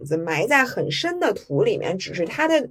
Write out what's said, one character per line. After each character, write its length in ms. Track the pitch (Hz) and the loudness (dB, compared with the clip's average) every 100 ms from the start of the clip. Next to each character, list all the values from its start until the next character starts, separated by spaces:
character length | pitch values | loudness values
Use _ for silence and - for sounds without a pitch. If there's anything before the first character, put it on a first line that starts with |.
| 139 | -4
子 100 | 160 | -2
埋 320 | 165 151 220 | 0 0 4
在 160 | 285 | 4
很 260 | 254 - - | 2 -2 -4
深 300 | 143 339 349 | -2 -2 0
的 140 | 311 | 0
土 320 | - - 143 226 | -2 -2 0 2
里 120 | - | 0
面， 200 | 139 190 | -2 -4
只 160 | - | -6
是 120 | 180 165 | -4 -4
它 220 | - 320 | 0 2
的， 180 | 320 247 | 2 0